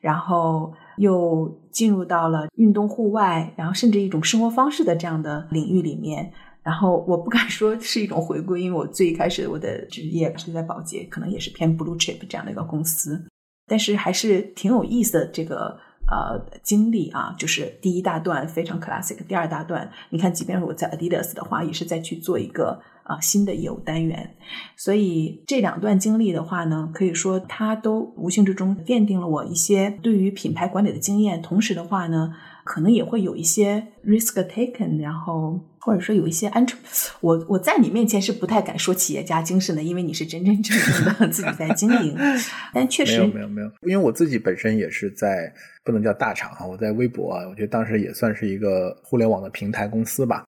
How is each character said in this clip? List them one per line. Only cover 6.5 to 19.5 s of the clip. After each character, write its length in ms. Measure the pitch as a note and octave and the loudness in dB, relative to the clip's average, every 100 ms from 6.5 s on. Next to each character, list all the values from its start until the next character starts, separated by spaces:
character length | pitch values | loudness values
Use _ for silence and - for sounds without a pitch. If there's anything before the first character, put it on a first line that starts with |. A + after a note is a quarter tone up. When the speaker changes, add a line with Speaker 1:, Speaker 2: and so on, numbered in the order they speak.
| - | -10
Speaker 1:
然 140 | - D#3+ | -6 0
后 300 | F#3+ E3+ F#3 | 2 2 2
我 100 | F3 | -2
不 120 | G3 | 2
敢 200 | A#3 - | 0 0
说 300 | - G#3+ A3+ | 0 0 0
是 220 | - A#3+ | -4 -2
一 40 | G3+ | -2
种 160 | - | -4
回 200 | E3 D#3 | -4 -4
归， 200 | F3+ F3 | -2 -2
因 100 | F3+ | -2
为 60 | F3 | -2
我 80 | - | -4
最 280 | - F3 | 0 0
开 160 | E3 F3+ | 2 -2
始 180 | - - | -2 -6
我 100 | D#3 | -6
的 280 | - - - | -6 -8 -10
职 160 | - | -10
业 300 | D#3+ E3 D#3+ D#3+ | -6 -2 -2 -2
是 140 | - | -10
在 100 | E3 | -8
宝 200 | E3 - | -6 -8
洁， 260 | E3 - - | -8 -12 -12
可 120 | - | -10
能 100 | E3 | -8
也 80 | F#3+ | -6
是 100 | - | -8
偏 240 | - E3 D#3+ | -2 0 0
blue 220 | D#3+ E3+ | -2 -4
chip 200 | E3 E3 - | -4 -4 -10
这 100 | E3+ | -10
样 80 | - | -8
的 60 | |
一 20 | |
个 80 | - | -8
公 220 | - D#3 | -6 -4
司， 420 | D#3+ - D3+ D#3 E3 _ _ _ _ | -4 -4 -4 -6 -8 _ _ _ _
但 140 | A3 | 0
是 160 | G#3 G#3 | 2 0
还 160 | - | 0
是 300 | F3+ A3+ F#3+ G3+ - | 0 2 2 0 -2
挺 140 | G3 | 2
有 140 | A#3+ | 2
意 180 | - A#3 | 2 0
思 120 | G#3+ | 2
的 140 | E3 C3+ | 2 0
这 180 | - E3 | -4 -6
个， 340 | D3 - - - _ - | -6 -6 -10 -20 _ 0
呃， 260 | - - - - - | 0 -2 -6 -10 -12
经 300 | - G#3 A3 | 0 2 4
历 180 | A3 D#3 | 2 -2
啊， 220 | C3+ - - | -4 -6 -6
就 80 | - | -4
是 260 | D3+ C#3+ - | -2 -4 -4
第 160 | F#3 F3+ | -2 0
一 40 | |
大 180 | F#3 D#3+ | 0 -2
段 260 | F3 D3+ D3+ | -2 -4 -4
非 160 | E3 | -6
常 180 | E3+ F3 | -4 -6
classic， 460 | - - F#3+ - - | -6 -8 -8 -10 -6
第 100 | F#3+ | -4
二 120 | |
大 160 | E3 | -2